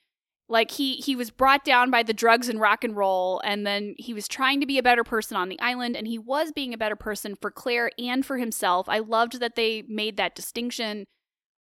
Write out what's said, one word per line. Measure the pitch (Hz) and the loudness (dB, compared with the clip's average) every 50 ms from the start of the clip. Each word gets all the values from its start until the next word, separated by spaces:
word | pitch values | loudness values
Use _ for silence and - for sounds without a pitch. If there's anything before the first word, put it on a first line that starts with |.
| _ _ _ _ _ _ _ _ _ - | _ _ _ _ _ _ _ _ _ 0
Like, | 233 226 226 - | 2 2 2 2
he, | - - 277 269 254 | -2 -2 -2 -2 -2
he | - - 277 262 | -2 -2 -2 -2
was | 247 240 214 | -2 -4 -6
brought | - - 262 269 277 - - | 0 4 6 6 6 6 4
down | 294 254 247 247 262 | 4 4 6 6 6
by | 247 233 | 4 2
the | 233 233 214 | 2 2 0
drugs | - 226 226 226 240 240 247 | 4 6 6 6 6 4 0
and | 220 214 | -2 2
rock | 220 202 220 - 254 | 2 2 2 2 0
and | 226 208 | -4 -2
roll, | 202 196 190 190 185 180 185 185 - - | 0 2 2 2 2 2 0 -2 -2 -2
and | 208 202 208 202 | -2 -2 -2 -2
then | 202 202 202 208 208 - - | -2 -2 -2 -4 -6 -10 -12
he | 226 240 226 | -12 -10 -8
was | 208 - | -8 -8
trying | - - 277 269 269 277 277 | -8 -2 0 2 2 2 2
to | 294 | 0
be | 254 277 262 | 0 0 2
a | 233 | 4
better | 247 240 233 226 | 4 4 4 2
person | - 240 214 - - 233 | 0 -2 -2 -2 -2 -2
on | 190 180 | -2 -2
the | 190 - - | -4 -4 -4
island, | 233 240 247 247 240 240 233 | -4 -2 -2 -2 -4 -4 -4
and | - 214 | -4 -6
he | 226 226 | -6 -6
was | 220 214 240 269 302 320 311 | -6 -4 -2 -2 0 0 -2
being | 302 285 269 247 233 | -4 -6 -6 -6 -4
a | |
better | 220 220 214 208 | -4 -4 -4 -4
person | - - 214 208 - - 208 196 | -4 -6 -6 -6 -6 -8 -10 -8
for | - - 202 | -8 -8 -8
Claire | - - - 254 240 240 233 - - - | -8 -6 -4 -2 0 0 0 -2 -4 -6
and | 240 247 254 262 262 | -6 -2 -2 -2 -2
for | - 269 247 | -2 -2 -4
himself. | 240 226 - - - - - - 190 - | -2 -4 -4 -2 0 2 2 2 0 0
I | 202 | -2
loved | 220 220 220 226 226 233 233 262 247 | -4 -2 0 0 0 0 0 -2 -4
that | 240 233 - | -6 -4 -2
they | 233 226 226 220 220 - | 0 0 0 -2 -4 -6
made | - 214 214 214 220 202 | -6 -6 -4 -4 -4 -2
that | 202 190 175 - | -2 -2 -2 -4
distinction. | - - - - 233 240 240 - - 226 214 208 208 196 - _ _ _ _ _ _ _ _ _ _ _ _ | -8 -12 -8 -6 -6 -6 -4 -4 -4 -4 -6 -6 -8 -10 -14 _ _ _ _ _ _ _ _ _ _ _ _